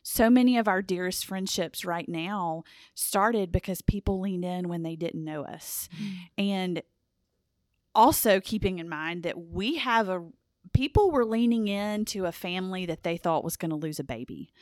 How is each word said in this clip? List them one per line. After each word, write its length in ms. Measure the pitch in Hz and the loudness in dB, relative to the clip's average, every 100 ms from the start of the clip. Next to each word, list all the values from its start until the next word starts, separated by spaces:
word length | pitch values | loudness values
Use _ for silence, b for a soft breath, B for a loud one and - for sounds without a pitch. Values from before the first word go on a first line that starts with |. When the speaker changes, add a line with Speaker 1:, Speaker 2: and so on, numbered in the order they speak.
Speaker 1:
So 260 | - - 226 | -6 4 8
many 280 | 247 254 240 | 8 8 4
of 80 | 208 | 4
our 160 | 190 | 2
dearest 420 | 190 180 180 - | 0 -2 -2 -4
friendships 600 | - 190 190 - 165 - | -6 -6 -4 -2 -4 -6
right 240 | 185 170 - | -6 -4 -4
now 560 | 165 175 208 170 160 - B B | -6 -4 -4 -4 -6 -10 B B
started 580 | - - 202 214 226 185 | -8 -2 2 2 2 0
because 300 | 180 - 180 | -2 -2 0
people 380 | - 202 202 190 | 0 2 -2 -2
leaned 240 | 196 180 | -2 -4
in 240 | 180 180 175 | -4 -4 -4
when 140 | 170 | -4
they 140 | 165 160 | -6 -6
didn't 260 | 170 160 | -6 -6
know 220 | 156 151 | -8 -8
us. 440 | - 160 - - - 165 | -10 -12 -10 -10 -10 -10
Speaker 2:
Mm. 160 | 208 185 175 - | -8 -10 -12 -4
Speaker 1:
And 440 | 202 196 185 165 - _ _ _ _ _ _ _ _ _ _ | -2 -2 -2 -4 -8 _ _ _ _ _ _ _ _ _ _
also 460 | 220 233 220 220 190 | 6 6 6 4 4
keeping 380 | - 214 190 180 | 2 -2 -2 -2
in 100 | 165 | -6
mind 340 | 156 160 175 | -6 -4 -4
that 160 | 165 - | -6 -8
we 380 | 165 175 220 320 | -8 -4 -2 -2
have 320 | 254 226 196 | 2 2 2
a, 160 | 185 170 - _ _ - | -2 -6 -18 _ _ -2
people 380 | - 277 - 392 | 0 2 4 6
were 140 | 285 | 4
leaning 440 | 220 226 240 233 208 | 2 4 4 4 2
in 360 | 202 208 208 214 | 0 -2 -2 -4
to 200 | 202 180 | -2 -4
a 60 | |
family 520 | - 185 180 185 185 175 | -4 -6 -4 -4 -4 -4
that 180 | 160 | -4
they 120 | 170 170 | -4 -2
thought 280 | 175 160 | 0 0
was 120 | 170 - | -2 -6
gonna 200 | 165 151 | -4 -4
lose 240 | 156 151 | -6 -6
a 40 | |
baby. 480 | 139 117 127 - 131 _ | -8 -8 -10 -12 -14 _